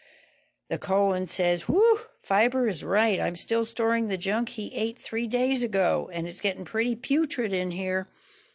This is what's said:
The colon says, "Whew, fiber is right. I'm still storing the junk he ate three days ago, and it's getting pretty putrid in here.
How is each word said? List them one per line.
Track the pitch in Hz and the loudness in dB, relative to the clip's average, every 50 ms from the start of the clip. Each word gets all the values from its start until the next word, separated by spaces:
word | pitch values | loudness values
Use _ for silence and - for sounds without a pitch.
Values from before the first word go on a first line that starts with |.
| _ - - - _ _ _ _ _ _ _ _ _ - | _ -20 -20 -20 _ _ _ _ _ _ _ _ _ -6
The | 160 156 | -6 -4
colon | - - 190 196 202 196 190 185 185 | -2 0 0 2 2 2 2 0 -2
says, | 165 - - 180 175 175 175 - | -2 -2 0 2 2 2 2 0
"Whew, | - - 370 440 466 453 453 - - _ _ - | 0 2 4 6 4 4 2 0 -10 _ _ -4
fiber | - 196 202 226 247 247 262 247 226 | 0 2 4 4 4 2 2 0 0
is | 180 147 160 | 0 -2 -2
right. | 156 180 208 226 226 202 170 | 0 2 2 4 2 2 2
I'm | 165 170 175 | 0 -2 -2
still | 170 - - 226 226 233 | -4 -2 0 0 0 0
storing | 226 - - 226 226 226 233 226 | -2 -2 0 0 2 2 2 0
the | 214 196 180 | 0 -2 -2
junk | - 190 202 226 240 226 | -2 -2 0 0 -2 -4
he | - - 208 202 - | -4 -8 -8 -6 -4
ate | - 220 226 226 - - | -2 -2 -4 -4 -8 -12
three | - 220 226 240 | -8 -6 -4 -4
days | 220 226 240 254 262 269 254 240 | -2 0 0 2 2 2 0 0
ago, | 226 190 196 185 170 160 151 147 - 175 | 0 0 2 2 2 2 0 -2 -4 -4
and | 170 165 170 | -4 -4 -4
it's | 170 - | -6 -4
getting | - 202 185 190 190 | -2 -2 -2 -4 -8
pretty | - - 220 233 247 233 | -6 -2 -2 0 0 -2
putrid | 240 - - 269 311 330 311 - - 233 202 196 | -4 -2 0 2 2 2 0 -2 -2 -2 0 0
in | 185 185 180 175 | -2 -2 -2 -4
here. | 180 190 185 185 190 190 - _ _ _ _ - - _ _ | -4 -4 -2 -2 -2 -4 -6 _ _ _ _ -20 -20 _ _